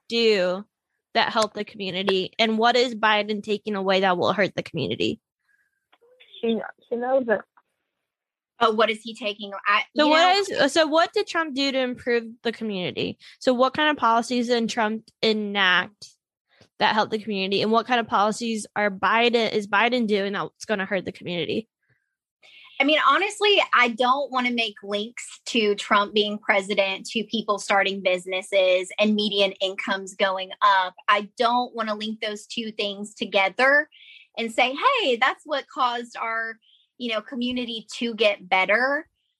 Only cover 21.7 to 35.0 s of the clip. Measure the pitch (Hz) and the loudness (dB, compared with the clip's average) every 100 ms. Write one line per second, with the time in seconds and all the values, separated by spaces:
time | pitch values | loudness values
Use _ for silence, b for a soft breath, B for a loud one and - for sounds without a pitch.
21.7 | _ _ _ _ _ _ _ B B B | _ _ _ _ _ _ _ B B B
22.7 | B 277 302 - 294 403 - 403 403 - | B 0 2 4 2 0 0 2 2 2
23.7 | 240 240 220 247 277 277 254 247 240 226 | 0 0 0 0 0 -2 -4 -2 -2 -4
24.7 | 208 202 208 220 - - - - 240 214 | -8 -6 -6 -6 -12 -18 -16 -4 0 0
25.7 | 202 - 208 202 214 208 208 - 208 190 | 0 0 0 2 0 -2 -2 -2 0 0
26.7 | 202 196 190 - 226 208 220 214 196 - | 0 -2 -4 -6 -6 -4 -4 -4 -4 0
27.7 | 202 196 196 185 185 180 185 208 196 185 | 0 0 -2 -2 -2 -2 -8 -2 2 4
28.7 | 185 185 - 208 208 214 202 196 190 190 | 2 0 0 0 2 0 0 0 0 -6
29.7 | 196 - 196 190 190 196 190 190 190 208 | -4 -6 -6 -6 -2 -2 -2 -8 0 2
30.7 | 190 185 - - 208 208 - 233 247 247 | 4 0 -4 0 0 -2 -2 0 0 -2
31.7 | 233 220 208 214 220 220 208 - - 220 | -6 -6 -6 -6 -8 -8 -8 -10 -10 -8
32.7 | 214 208 196 208 - 208 196 190 190 262 | -6 -6 -6 -12 -10 -2 0 0 2 4
33.7 | 294 302 B B B B - 226 226 254 | 4 0 B B B B -8 -4 0 0
34.7 | 285 466 523 | 2 2 2